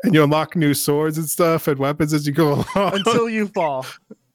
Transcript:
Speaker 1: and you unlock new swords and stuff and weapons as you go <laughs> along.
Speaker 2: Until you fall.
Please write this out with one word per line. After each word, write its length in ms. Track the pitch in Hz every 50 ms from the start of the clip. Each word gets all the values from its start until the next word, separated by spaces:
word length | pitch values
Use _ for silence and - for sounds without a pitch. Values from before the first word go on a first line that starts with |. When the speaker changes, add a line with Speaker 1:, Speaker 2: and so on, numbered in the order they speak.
| -
Speaker 1:
and 120 | 247 175
you 100 | 156 151
unlock 320 | 143 151 156 156 - -
new 160 | 175 156 147 139
swords 460 | - - - 143 147 156 160 156 156
and 100 | 165 143
stuff 400 | - - 180 165 165 156 - 165
and 100 | 147 131
weapons 360 | 135 139 147 151 160 147 156
as 120 | 151 143
you 60 | 147 139
go 200 | 160 165 147 143
<laughs> 220 | 127 - - -
along. 200 | 196 202 180 180
Speaker 2:
Until 340 | 196 190 226 240 240 226 233
you 200 | 220 220 208 196
fall. 360 | - 196 170 151 139 131 127 - - - _ - - _ _ _ _